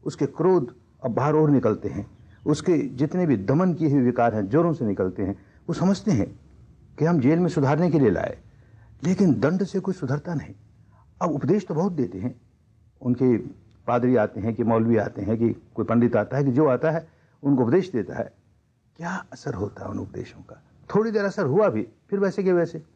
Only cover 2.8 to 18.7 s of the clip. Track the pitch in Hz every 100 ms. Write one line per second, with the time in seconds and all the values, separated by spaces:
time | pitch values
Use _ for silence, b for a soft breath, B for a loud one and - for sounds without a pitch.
2.8 | 123 127 151 185 175 117 98 139 185 165
3.8 | 160 143 123 120 117 107 98 135 175 156
4.8 | 113 95 95 92 98 98 b b - 135
5.8 | 180 202 - 139 92 - - - - -
6.8 | - - 151 170 123 165 175 - 135 151
7.8 | 175 156 127 87 - - b b b b
8.8 | b - 151 185 196 104 127 185 202 190
9.8 | 180 185 131 147 175 160 - - _ _
10.8 | b b b _ 180 147 127 202 202 156
11.8 | 196 170 123 92 107 - _ _ _ _
12.8 | _ _ 127 120 131 113 - - _ _
13.8 | - 120 123 123 104 - 107 110 113 113
14.8 | 113 110 95 - 98 113 117 - - -
15.8 | 113 117 120 113 104 135 139 123 151 123
16.8 | 151 160 160 b b b 143 139 117 170
17.8 | 185 120 85 67 - _ _ _ _